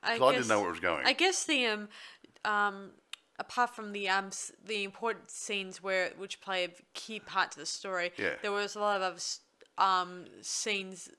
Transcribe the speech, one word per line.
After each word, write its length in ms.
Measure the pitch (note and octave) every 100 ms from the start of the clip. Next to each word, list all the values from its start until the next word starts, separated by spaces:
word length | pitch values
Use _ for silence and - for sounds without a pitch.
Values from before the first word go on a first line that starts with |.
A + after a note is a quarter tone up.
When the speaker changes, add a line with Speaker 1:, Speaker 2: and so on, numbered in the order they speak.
Speaker 1:
I 160 | - A#3
Speaker 2:
'Cause 100 | C3
I 40 |
didn't 100 | -
Speaker 1:
guess 60 | A#2
Speaker 2:
know 100 | G#2+
where 80 | F#2+
it 40 |
was 80 | E2
going. 260 | F2 D#2+ C2
Speaker 1:
I 80 |
guess 300 | F3 F4+ F#4
the, 220 | - D4 A#3+
um, 200 | G#3+ G#3 - - - - -
um, 460 | - G#3 G#3 G3 G3 - _ - _ -
apart 360 | - - A#3+
from 180 | - G#3
the, 180 | G3+ G3
um, 160 | F#3+ G3
s-, 260 | F#3+ - -
the 220 | - G#3+
important 460 | G3 G3 A#3 G#3+ -
scenes 520 | - - G3+ F#3+ F3+
where, 280 | F#3 F#3+ F3+ -
which 240 | F#3+ -
play 220 | - F#3
a 60 | F3+ F3 _
key 260 | - - A3
part 340 | - F#3+ F3
to 60 | -
the 40 | D3
story, 460 | - G3+ F#3 F3 -
Speaker 2:
Yeah. 160 | G3+ -
Speaker 1:
there 100 | G#3+
was 240 | G3+ G#3 G#3
a 40 |
lot 160 | G#3 G3+
of 60 |
other 140 | F#3 E3+
s-, 240 | - - - _ - -
um, 480 | F#3+ F#3 F3+ F3+ E3+ -
scenes, 640 | G#2+ - A3+ G3+ F#3+ F#3 -